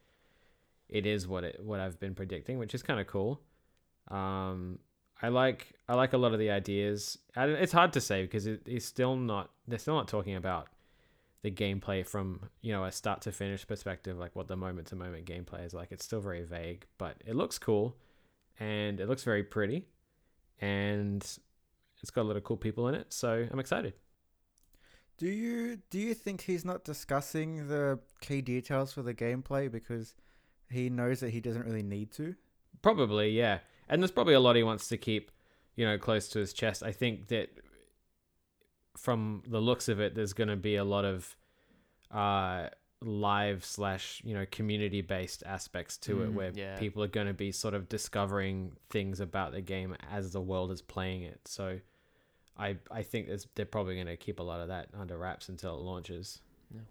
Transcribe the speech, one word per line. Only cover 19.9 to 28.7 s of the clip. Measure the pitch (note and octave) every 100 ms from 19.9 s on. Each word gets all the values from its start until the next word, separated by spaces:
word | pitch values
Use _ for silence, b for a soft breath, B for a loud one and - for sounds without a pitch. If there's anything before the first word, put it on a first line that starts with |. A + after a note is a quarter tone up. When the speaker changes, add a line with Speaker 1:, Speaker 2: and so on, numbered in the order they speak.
| _ _ _ _ _ _ -
Speaker 1:
and | G2+ G2+ G2+ G#2 G2+ G2+ - - _ _ _ _ _ _
it's | -
got | -
a | A2
lot | G#2
of |
cool | - A2+
people | A2 A2+ A#2+
in |
it, | D3+ -
so | - A#2+ A2+ A#2
I'm | C3+
excited. | C3 - - - _ _ _ _ _ _ _ b b b b -
Speaker 2:
Do | E3+
you, | G#3 A#3 A#3 A#3 A3 -
do | F#3+
you | A3+
think | A3+ - F#3+
he's | - F3+
not | F3 F3+
discussing | - D3 - C#3+ C#3 D#3+ D#3 D#3+ C#3+
the | D3 C#3+ C3 - -
key | - C#3
details | B2+ B2 B2